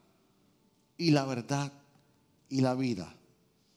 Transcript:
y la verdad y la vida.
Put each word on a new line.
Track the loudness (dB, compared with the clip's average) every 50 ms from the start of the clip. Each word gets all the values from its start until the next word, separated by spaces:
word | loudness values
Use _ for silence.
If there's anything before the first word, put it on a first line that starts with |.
| _ _ _ _ _ _ _ _ _ _ _ _ _ _ _ _ _ _ _
y | -2 2 4
la | 4 4 2
verdad | 0 -4 -6 -4 -4 -4 -4 -4 -6 -8 -14 -20 _ _ _ _ _ _ _ _ _ _ _ _ -4
y | 0 2 2
la | 2 2
vida. | 0 0 -2 -2 -4 -6 -12 -14 -20 _ _ _ _ _ _ _ _ _ _ _